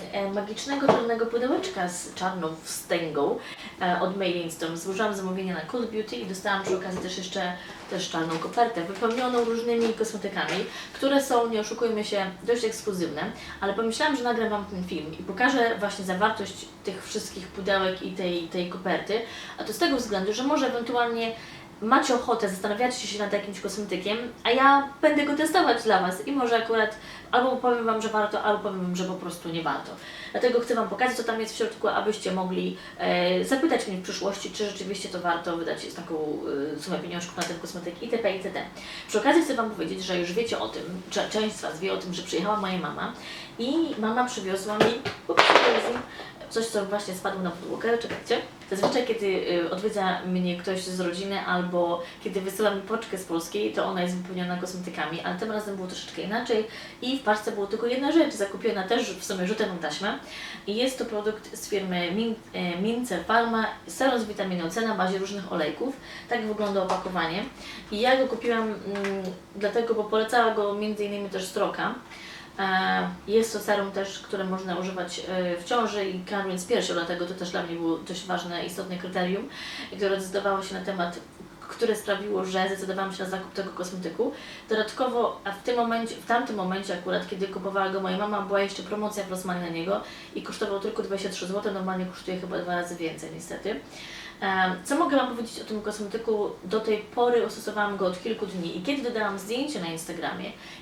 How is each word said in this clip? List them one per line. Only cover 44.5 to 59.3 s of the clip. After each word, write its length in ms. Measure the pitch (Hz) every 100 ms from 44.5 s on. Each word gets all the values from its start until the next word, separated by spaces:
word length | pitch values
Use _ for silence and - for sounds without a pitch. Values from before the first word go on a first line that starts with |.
| 190 208 214
mi, 160 | 220 233 - - -
ups, 160 | 240 - - 254 226 233 247 - - - - -
coś, 140 | 226 226
co 180 | 214
właśnie 300 | 196 202 196
spadło 280 | 180 202 190
na 80 | 185
podłogę, 480 | - - - 226 233
czekajcie. 400 | - - - 247 - - -
Zazwyczaj, 360 | 196 226 247 240
kiedy, 200 | 220 196
y, 440 | 185 - 175 165
odwiedza 480 | 185 208 208 190 180 180
mnie 300 | 180 180 175
ktoś 260 | - 185
z 180 | 185 180
rodziny 400 | 175 175 196 196
albo 640 | - 180 180 175 175 170 - -
kiedy 160 | 208 185
wysyła 340 | 190 - 208
mi 80 | 196
poczkę 360 | 190 226 - 185
z 60 |
Polski, 480 | - 165 - 208 214
to 120 | 196
ona 180 | 185 185
jest 140 | 180 180
wypełniona 400 | - 180 180 180
kosmetykami, 640 | 180 180 180 165 151 165
ale 180 | - 180
tym 140 | 220
razem 240 | 214 208 190
było 120 | 180
troszeczkę 340 | - - -
inaczej 440 | 175 226 254 220 220 - - -
i 160 | 247 269
w 40 |
paczce 300 | - 214 226
było 140 | 202 196
tylko 200 | 214 240
jedna 260 | 262 285
rzecz, 220 | 330 269
zakupiona 480 | 208 196 190 226 202
też 320 | 180 240 214
w 100 | 175
sumie 220 | -